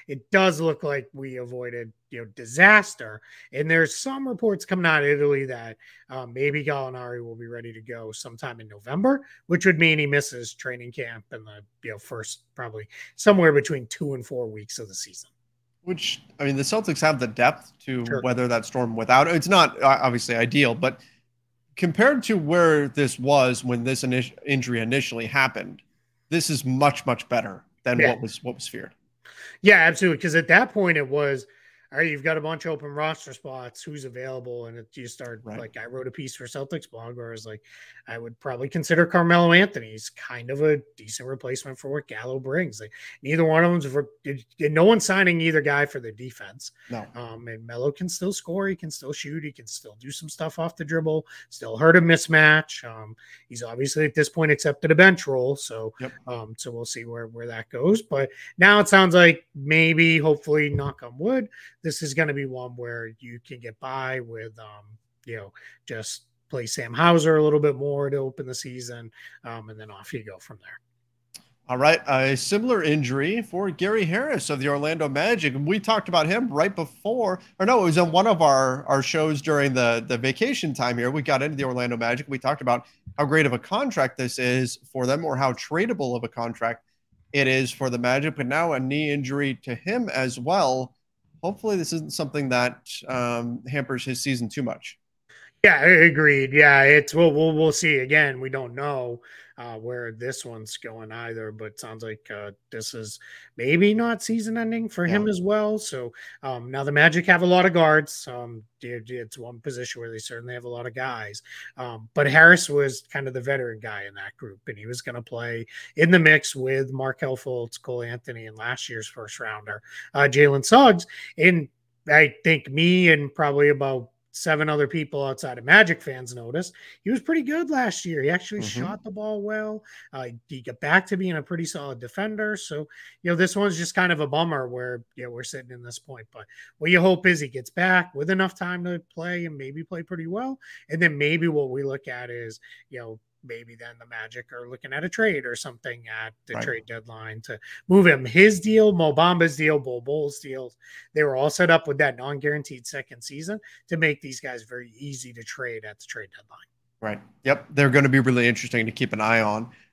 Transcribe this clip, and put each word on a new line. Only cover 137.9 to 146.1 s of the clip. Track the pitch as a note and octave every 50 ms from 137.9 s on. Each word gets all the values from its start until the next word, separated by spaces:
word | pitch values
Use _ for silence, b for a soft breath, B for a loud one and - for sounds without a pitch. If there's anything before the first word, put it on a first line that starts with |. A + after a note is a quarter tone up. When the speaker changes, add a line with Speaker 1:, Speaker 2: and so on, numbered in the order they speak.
| F#3 F3+ F3 F3+ -
Speaker 1:
with | C#3 D3 F3
enough | F#3+ F#3 F#3+ F3+ -
time | - F3+ F3+ F3+ F3 F3
to | F3+ F3 E3+ - _
play | _ E3 E3 F3 F3+ F3 E3+
and | D#3+ D3+ C#3
maybe | C3+ C3+ C#3+ D#3+
play | E3 - F3+ E3 E3
pretty | - F#3 E3 D#3+ E3
well. | F#3 A3 B3+ C4+ C4+ B B B B B B -
And | D#3+ D#3+
then | F3 E3 D3 C#3+
maybe | D3 D3+ E3 D#3+ E3+ E3
what | D3+ D3 C#3 B2+
we | B2+ C#3
look | C#3 C3+ C3+ C3+ -
at | C#3 B2 B2 B2 A#2+
is, | A#2+ A#2+ A#2 A2+ A2 B B B B B B _
you | C3+ B2
know, | A#2 A2+ A2 A2+ _ _ _ _ -
maybe | B2 A#2 A#2 A#2+ A#2 A#2
then | A2+ A#2 A#2 A#2+ A#2
the | A#2
Magic | A#2 A#2 A2 A2 A2+ A#2 B2 - _
are | B2 A#2+ B2 A#2+
looking | C3 - - C3
at | C3+ D3+ E3+
a | F3
trade | - A3+ A3 G#3+ E3+ C#3 B2+
or | B2 A#2
something | - - C#3 A#2+ - - B2+ A#2+ A#2+ A#2
at | A2